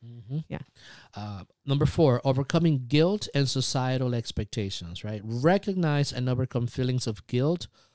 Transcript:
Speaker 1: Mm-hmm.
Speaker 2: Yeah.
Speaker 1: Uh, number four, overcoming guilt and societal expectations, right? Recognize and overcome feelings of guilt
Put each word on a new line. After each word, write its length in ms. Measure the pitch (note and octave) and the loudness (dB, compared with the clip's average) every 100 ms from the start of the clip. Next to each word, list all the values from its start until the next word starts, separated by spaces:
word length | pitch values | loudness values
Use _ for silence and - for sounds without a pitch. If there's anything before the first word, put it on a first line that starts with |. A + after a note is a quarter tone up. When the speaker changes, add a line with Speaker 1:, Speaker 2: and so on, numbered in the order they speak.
| A#2 | -20
Speaker 1:
Mm-hmm. 320 | A#2+ G2+ D3 - | -18 -8 -8 -6
Speaker 2:
Yeah. 120 | - - _ - - - - | -10 -12 _ -20 -20 -18 -12
Speaker 1:
Uh, 260 | G#2 G2 - _ - | -10 -10 -14 _ 0
number 180 | C#3 | 2
four, 360 | D3 - D3+ A#2+ | 2 4 4 4
overcoming 600 | C#3 C3 C#3+ E3+ E3 C#3+ A#2+ | 2 0 2 2 4 2 2
guilt 400 | D3 E3+ G#3 - | 4 4 2 -2
and 140 | C#3+ C3+ | 0 0
societal 640 | C3+ B2+ C3+ B2+ C3 B2+ | 0 0 0 0 0 0
expectations, 880 | A#2+ - - G#2+ - G2 - E2+ E2+ | -2 -4 -6 -6 -4 -4 -4 -10 -10
right? 180 | G#2+ G#2+ | -8 -8
Recognize 880 | G#2+ A#2+ D3+ G3 G3+ F#3 D#3+ D3 C#3 | -6 0 2 2 2 0 2 2 0
and 160 | B2+ B2+ | -2 -2
overcome 400 | B2+ C3 B2 B2 | 0 -2 -2 -2
feelings 400 | - B2+ B2+ - | -2 -2 0 -2
of 180 | G#2 - | -6 -4
guilt 400 | B2 C#3+ F3 - _ _ | 0 0 0 -4 _ _